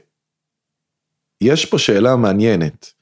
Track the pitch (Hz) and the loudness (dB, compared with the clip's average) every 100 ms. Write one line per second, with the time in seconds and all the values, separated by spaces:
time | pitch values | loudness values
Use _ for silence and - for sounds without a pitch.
0 | - _ _ _ _ _ _ _ _ _ | -8 _ _ _ _ _ _ _ _ _
1 | _ _ _ - 113 156 - - - 98 | _ _ _ -4 0 0 -2 -4 0 0
2 | 123 127 107 101 113 95 78 - - _ | 2 2 0 0 0 0 -2 -8 -20 _